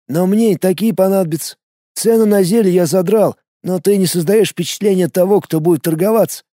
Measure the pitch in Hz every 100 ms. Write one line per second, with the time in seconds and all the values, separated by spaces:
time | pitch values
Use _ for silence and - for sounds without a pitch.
0 | _ 160 185 208 226 180 185 180 226 170
1 | 190 196 180 156 - - _ _ _ -
2 | 220 226 214 202 180 233 196 180 170 185
3 | 180 214 175 - _ _ 165 185 190 202
4 | 185 175 160 214 185 - 165 - 208 185
5 | 175 - 180 202 - 160 160 165 - 160
6 | 196 226 170 - _